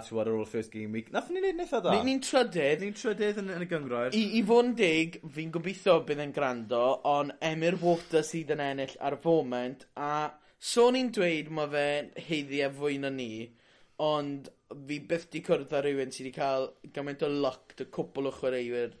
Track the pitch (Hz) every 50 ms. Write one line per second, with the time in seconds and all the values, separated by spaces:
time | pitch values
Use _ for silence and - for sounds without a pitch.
0 | 113 - 113 113 107 113 110 110 107 - - 117 110 110 - 110 107 107 110 113
1 | 110 - - 214 - - 349 381 381 392 339 339 349 330 285 226 175 160 120 -
2 | - 262 269 269 262 - - 262 240 202 170 170 143 139 156 151 190 208 208 -
3 | - 226 202 180 208 208 202 214 196 190 180 175 180 175 175 156 143 127 123 120
4 | 120 131 170 220 220 208 220 226 208 185 233 240 240 247 233 226 202 170 160 160
5 | 165 170 - - - 160 135 156 160 165 160 170 156 185 190 - - 196 170 165
6 | 131 131 147 143 147 143 135 151 143 131 123 120 113 104 123 120 120 127 131 -
7 | - 143 143 143 143 143 - - - 160 160 160 160 170 180 175 170 175 170 170
8 | - - 160 156 151 - - 165 156 135 151 147 143 139 139 139 135 127 - -
9 | - 143 143 - - 170 165 160 139 127 123 123 123 127 135 - - _ _ -
10 | 143 147 151 151 151 147 - - _ _ _ _ - - - 240 233 247 247 262
11 | 254 240 202 214 180 175 165 156 151 151 160 156 151 143 147 147 143 143 147 147
12 | 147 - - - - - 165 151 143 135 139 143 139 139 139 139 143 147 139 139
13 | 139 139 135 131 127 113 110 110 117 117 - _ _ _ _ _ - _ _ -
14 | 156 151 151 147 147 143 139 139 135 - - _ _ _ - 143 139 135 147 147
15 | 139 - 131 120 - - - 156 - - 170 143 135 131 151 139 139 143 139 135
16 | 131 131 - - 135 131 123 151 147 139 135 131 131 - - _ - 143 - 147
17 | 143 143 139 143 156 147 143 143 139 131 - - _ - - - 131 - - -
18 | 120 - - 135 139 135 135 - - 131 127 127 120 120 120 120 120 113 - -